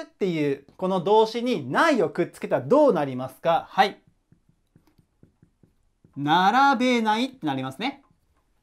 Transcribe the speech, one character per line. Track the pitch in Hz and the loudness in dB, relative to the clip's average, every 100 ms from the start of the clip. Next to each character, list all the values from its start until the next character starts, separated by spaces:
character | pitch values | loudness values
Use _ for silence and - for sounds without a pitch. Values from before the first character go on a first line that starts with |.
っ | 311 | -6
て | _ 190 | _ -4
い | 160 147 | 0 -2
う、 | 139 - - | -2 -8 -8
こ | 185 | -4
の | 190 | -2
動 | 165 220 220 | 2 4 4
詞 | 240 | 0
に | 240 208 123 | -4 -4 -2
な | 190 320 | 0 2
い | 262 | 2
を | 156 | 0
く | - | -2
っ | 175 | -6
つ | - | -6
け | - | -4
た | 151 | -4
ら | |
ど | 127 262 294 | 2 4 4
う | |
な | 180 | 2
り | 143 127 | -2 -6
ま | 131 | -10
す | - | -6
か？ | 165 165 - | -2 -2 -2
は | - | 0
い。 | 202 - _ _ _ _ _ _ _ _ _ _ _ _ _ _ _ _ _ _ _ _ _ 135 | 0 -2 _ _ _ _ _ _ _ _ _ _ _ _ _ _ _ _ _ _ _ _ _ -8
並 | 147 170 190 240 277 254 254 240 | 0 2 2 4 4 2 0 0
べ | |
な | 220 214 | 0 -2
い | 262 | -4
っ | |
て | - 151 | -6 -6
な | |
り | 131 | -6
ま | 131 | -6
す | - | -8
ね。 | 240 - _ _ _ _ _ _ | -8 -10 _ _ _ _ _ _